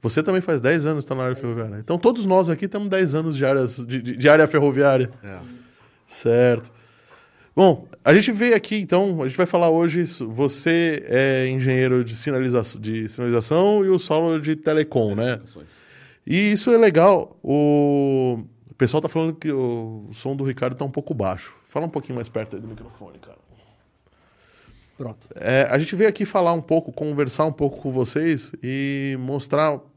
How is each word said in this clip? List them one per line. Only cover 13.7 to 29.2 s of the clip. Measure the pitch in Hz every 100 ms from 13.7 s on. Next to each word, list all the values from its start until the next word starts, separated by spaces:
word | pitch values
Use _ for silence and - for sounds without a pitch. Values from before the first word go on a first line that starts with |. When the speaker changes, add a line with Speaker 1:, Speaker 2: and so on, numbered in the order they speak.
| 208
Speaker 1:
e | 190
o | 185
Saulo | 180 156 165 160
de | 147
telecom, | 156 156 156 151 135 110 101
né? | 120 117
Speaker 3:
Telecomunicações. | - - 76 - _ - - _
Speaker 1:
E | - 170 208
isso | 208 -
é | 233
legal. | 220 160 180 185 - -
O, | - 143 147 147 143 143 139 135 127 117 110 _ _
o |
pessoal | - 127 156
tá | 156
falando | 165 160
que | 160 156
o, | 139 127 117 113 110 104
o |
som | 110 135 139
do |
Ricardo | 135 135 127 127
tá |
um | 143
pouco | 131 139
baixo. | 143 98 92 - - _
Fala | 143 165
um |
pouquinho | 156 135
mais | 127 113
perto | 117 110
aí | 101
do | 110
microfone, | 110 113 113 95 71
cara. | - - _ _ _ _ _ _ _ _ _ _ _ _ _ - _ _
Speaker 2:
Pronto. | 123 110 _
Speaker 1:
É, | - 104 131 131
a | 127
gente | 160 185
veio | 220
aqui | 208
falar | 202 202 170
um | 170
pouco, | - 165 165
conversar | 131 151 143 139 - 156
um |
pouco | 147 143 131
com | 143
vocês | 127 120 - 160 147 - -
e | 123 135 139 139 139
mostrar | 131